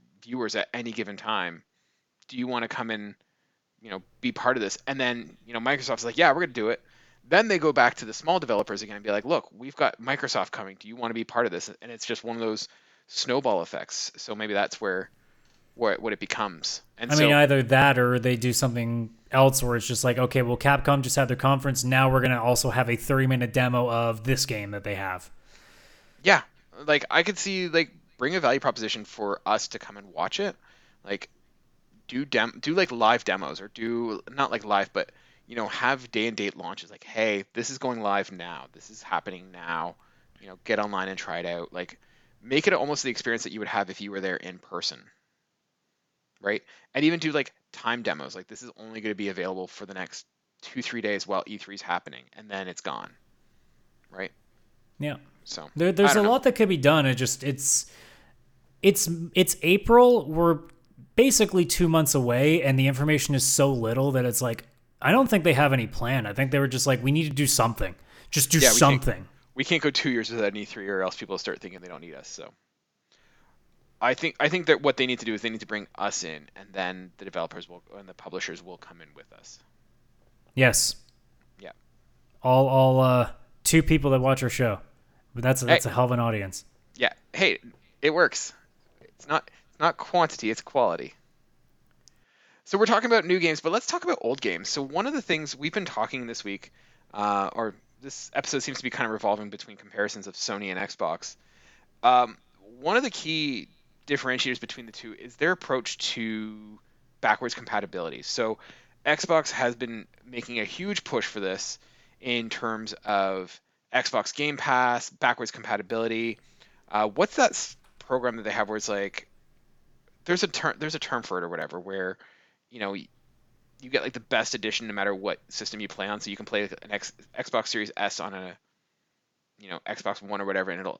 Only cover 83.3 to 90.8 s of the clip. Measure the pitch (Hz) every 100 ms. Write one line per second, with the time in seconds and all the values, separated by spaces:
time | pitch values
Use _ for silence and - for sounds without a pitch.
83.3 | - - - - 165 156 160 139 131 131
84.3 | 131 123 - 120 98 - _ _ _ _
85.3 | 120 127 135 123 165 117 123 123 123 117
86.3 | 110 95 - - _ _ - 123 - _
87.3 | - 185 - 120 - _ _ 151 160 156
88.3 | - - - _ _ _ _ - _ -
89.3 | 156 - _ _ - 165 - - 180 160
90.3 | - 110 113 - 135